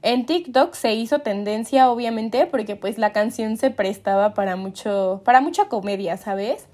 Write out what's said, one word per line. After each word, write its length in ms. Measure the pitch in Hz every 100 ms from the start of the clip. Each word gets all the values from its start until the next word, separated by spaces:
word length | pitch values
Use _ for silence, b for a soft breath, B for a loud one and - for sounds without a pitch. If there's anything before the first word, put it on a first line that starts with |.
En 240 | - 247 240
TikTok 480 | 339 330 254 330
se 200 | - 233
hizo 260 | 220 226 294
tendencia, 680 | 285 202 202 214 226 269 262
obviamente, 580 | 233 233 226 220 233 349
porque, 280 | 262 214
pues, 240 | 202 190 226
la 140 | 214
canción 440 | 208 214 - 220 220
se 140 | 269
prestaba 640 | 269 190 196 - 196 208
para 220 | 208 196 185
mucho, 680 | 190 190 214 202 190 190
para 160 | 196 254
mucha 260 | 285 339 403
comedia, 480 | 226 196 196 190 185
¿sabes? 500 | - 196 202 - -